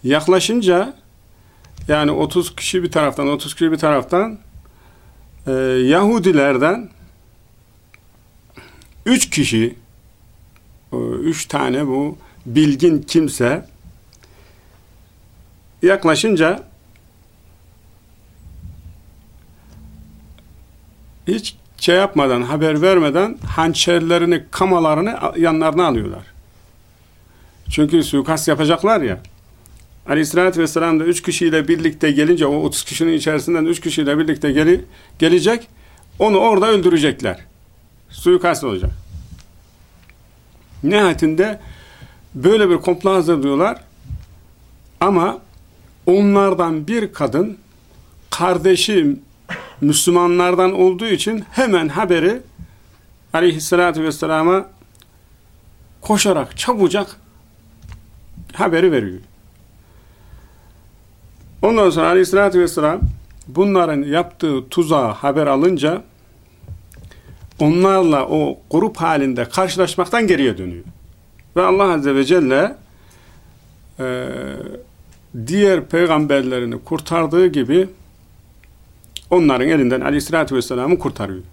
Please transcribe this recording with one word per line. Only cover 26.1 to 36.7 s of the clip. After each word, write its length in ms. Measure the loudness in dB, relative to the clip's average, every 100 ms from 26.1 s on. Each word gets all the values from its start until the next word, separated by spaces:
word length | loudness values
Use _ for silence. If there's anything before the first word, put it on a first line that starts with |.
| -10 -18 -20 -20 _ -20 _ _ _ _ _ _ _ -20 _ -8
Çünkü 340 | -2 2 2
suikast 440 | 2 -2 0 -2 0
yapacaklar 540 | 0 0 2 2 0
ya. 180 | 0 -6 -10 -20 _ -20 -20 -20 -20 -20 -4
Aleyhisselatü 520 | -2 0 2 0 0
Vesselam 380 | -2 0 0 0
da 40 |
üç 180 | 0 -2
kişiyle 460 | -4 -2 0 0 0
birlikte 440 | 0 -2 0 0
gelince, 340 | 2 2 2 2
o 100 | 0
otuz 280 | -4 -6
kişinin 300 | -8 -4 0
içerisinden 520 | 0 -2 -4 -2 -2 -2
üç 160 | -2
kişiyle 360 | -4 -2 -2 0
birlikte 340 | -2 -2 0
geli-, 340 | 2 2 2 -2 -20 -20 -2
gelecek, 480 | 2 4 2 -2 -6 -20 -20 -20 -20 -2
onu 180 | 2 4
orada 300 | 4 2
öldürecekler. 720 | 2